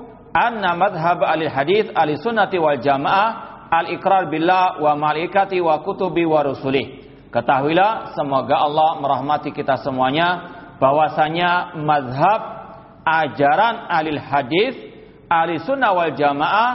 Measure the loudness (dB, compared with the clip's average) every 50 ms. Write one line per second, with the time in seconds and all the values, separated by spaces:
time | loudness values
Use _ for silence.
0 | -14 -18 -20 -20 -10 -2 0 2 2 2 0 -2 -2 -2 0 2 0 0 0 0
1 | 0 0 0 2 2 0 0 0 0 -2 0 0 0 2 2 2 2 0 0 0
2 | 0 0 0 -2 -2 -2 0 0 0 0 2 2 2 2 2 2 2 0 0 2
3 | 2 2 2 2 2 2 -2 -6 -12 -16 -18 -12 -4 0 0 0 0 0 -4 -2
4 | 2 2 2 2 2 0 -2 0 2 2 2 4 2 0 0 0 2 2 2 2
5 | 0 0 0 -2 -2 0 0 0 0 2 0 0 0 2 0 0 -2 -4 -4 -4
6 | -4 -2 0 0 2 2 2 2 2 0 -2 -4 -2 -2 0 0 -2 -4 -10 -18
7 | -20 -20 -20 -20 -12 -6 -4 -2 0 2 0 2 2 2 2 2 2 2 0 -2
8 | -6 -10 -6 -6 -4 -2 -2 -2 0 0 0 2 0 0 2 2 2 2 0 0
9 | -2 -2 -2 -2 0 -2 -2 -2 -4 -6 -8 -6 -2 -2 -2 -2 -2 -4 -2 0
10 | 0 0 2 2 0 0 0 -4 -6 -14 -16 -18 -18 -14 -4 0 2 2 4 4
11 | 2 0 2 0 -2 0 0 0 0 0 0 0 -2 -6 -8 -6 -2 0 0 0
12 | 0 -2 -2 0 2 2 2 0 -2 -8 -14 -14 -16 -18 -18 -20 -20 -20 -12 -6
13 | -2 0 0 2 0 0 0 2 2 4 4 4 2 2 0 -2 -4 -2 -2 -2
14 | -2 -2 -4 -6 -6 -2 -2 -2 -2 0 0 0 0 0 -2 -8 -14 -18 -20 -20
15 | -20 -20 -20 -10 -4 0 0 2 2 0 -2 -4 -2 -2 -2 0 2 2 2 2
16 | 0 0 0 0 0 0 2 0 -2 0 2 2 2 0 -2